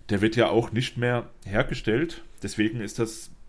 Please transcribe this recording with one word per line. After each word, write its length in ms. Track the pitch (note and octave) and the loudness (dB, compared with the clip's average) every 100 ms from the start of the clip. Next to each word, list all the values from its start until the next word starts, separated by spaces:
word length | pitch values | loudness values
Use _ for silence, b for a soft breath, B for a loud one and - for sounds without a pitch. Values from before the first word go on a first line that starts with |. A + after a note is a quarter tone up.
| - | -2
Der 120 | G2+ | 2
wird 160 | G#2+ A#2 | 4 4
ja 120 | F#2+ | 4
auch 240 | G#2+ A#2 | 4 2
nicht 240 | A2 C3 - | 0 -2 -2
mehr 320 | B2 A#2+ - - | 0 0 -4 -12
hergestellt. 760 | F#2+ G#2 - - - A#2 E3+ - - - | -2 0 0 0 2 2 0 -6 -16 -10
Deswegen 380 | G2 - G#2+ A#2+ | -4 0 0 0
ist 180 | G#2 - | -6 -4
das 320 | A2+ - - - | -4 -4 -14 -18